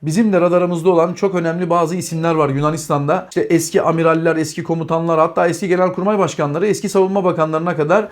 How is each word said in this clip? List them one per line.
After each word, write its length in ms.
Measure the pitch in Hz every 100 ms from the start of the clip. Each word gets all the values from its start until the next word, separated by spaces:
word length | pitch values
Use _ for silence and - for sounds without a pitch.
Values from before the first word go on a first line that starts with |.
Bizim 320 | 151 170 220
de 80 | 185
radarımızda 480 | 175 180 180 170 175
olan 240 | 170 170
çok 220 | 170 196 180
önemli 340 | 165 170 170
bazı 260 | 170 160 180
isimler 400 | - 160 165 160
var 140 | 139
Yunanistan'da. 760 | 135 151 156 - 143 143 180 185
İşte 120 | 175
eski 400 | 147 165 165 180
amiraller, 540 | 160 165 165 160 165 160
eski 280 | 151 -
komutanlar, 560 | - 165 160 165 170 160
hatta 280 | 160 175 175
eski 200 | - 190
genelkurmay 520 | 180 185 180 190 208
başkanları, 480 | 170 - 147 151 208
eski 220 | - 202
savunma 340 | 190 190 196
bakanlarına 520 | 180 165 160 156 180 160
kadar 320 | 151 202 214